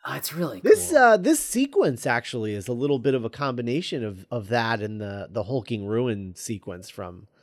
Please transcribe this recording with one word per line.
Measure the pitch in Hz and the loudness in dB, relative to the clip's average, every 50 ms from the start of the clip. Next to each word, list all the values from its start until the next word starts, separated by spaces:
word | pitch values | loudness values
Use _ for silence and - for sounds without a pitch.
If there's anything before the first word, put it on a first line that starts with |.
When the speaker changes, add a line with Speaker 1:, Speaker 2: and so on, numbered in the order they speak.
| - - | -6 -6
Speaker 1:
Oh, | 131 | -6
it's | 143 - - | -6 -6 -6
really | 151 165 175 147 - 277 - | -2 -2 -2 -2 -2 0 2
Speaker 2:
This, | 247 427 415 - - | 2 2 2 0 2
Speaker 1:
cool. | 339 285 | 6 8
Speaker 2:
uh, | 254 233 220 208 | 8 8 8 6
this | 180 254 330 302 | 6 4 2 2
sequence | - - - 226 269 277 - 403 294 170 127 113 - | 0 -2 0 0 0 2 4 4 4 4 2 0 0
actually | 139 120 120 120 - - 120 110 107 104 | 0 0 0 0 -2 -4 -4 -2 -2 -4
is | 101 95 123 | -4 -4 -4
a | |
little | 123 120 131 143 143 131 | -2 0 2 2 2 2
bit | 117 143 135 | 2 2 2
of | 131 113 | 2 0
a | 113 | -4
combination | - - 143 139 123 120 120 117 123 156 175 - - 143 117 | -4 -4 -4 -2 -2 -2 -2 -2 -2 -2 -2 -4 -4 -4 -4
of, | 107 98 92 98 _ | -4 -6 -10 -10 _
of | 123 120 104 95 | -6 -6 -2 0
that | 117 120 113 113 117 107 | 0 2 2 2 0 -2
and | 104 107 107 107 | -2 -4 -4 -6
the, | 104 101 101 101 98 - | -6 -6 -6 -8 -10 -6
the | 90 113 110 | -4 -4 -2
hulking | 98 135 131 107 - 120 107 98 | 0 -2 -2 -2 -2 -4 -2 -2
ruin | 101 107 117 127 123 110 101 98 95 90 | 0 0 0 0 0 -2 -4 -6 -10 -10
sequence | - - - 113 95 - - 90 90 90 - | -10 -6 -6 -6 -6 -6 -10 -10 -10 -12 -14
from, | - - 98 90 90 92 101 _ _ _ | -12 -10 -10 -10 -10 -14 -18 _ _ _